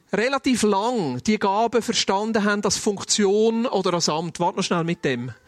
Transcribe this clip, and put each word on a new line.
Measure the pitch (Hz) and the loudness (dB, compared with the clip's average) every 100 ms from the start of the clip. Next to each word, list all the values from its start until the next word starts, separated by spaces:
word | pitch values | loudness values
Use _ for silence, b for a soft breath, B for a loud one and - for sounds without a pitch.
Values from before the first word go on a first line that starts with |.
| _ | _
relativ | - 240 277 285 233 | -2 0 0 0 2
lang | 214 190 220 247 156 123 | 2 2 0 0 -2 -2
die | - 214 | 0 0
Gaben | 202 202 233 233 | 2 2 2 0
verstanden | 220 208 - 196 220 220 | 0 -2 0 0 0 0
haben | 202 202 | 0 0
als | 202 - | 0 -2
Funktion | 226 196 - - 196 202 226 226 233 | -2 -4 -2 0 2 4 2 2 -2
oder | 190 185 | 0 0
als | 170 170 | 0 0
Amt. | 156 170 - | -2 -4 -2
Warte | 175 202 | -2 -2
noch | |
schnell | 185 180 | -2 -2
mit | 165 170 | -2 -2
dem. | 147 123 123 - | -2 -2 -6 -12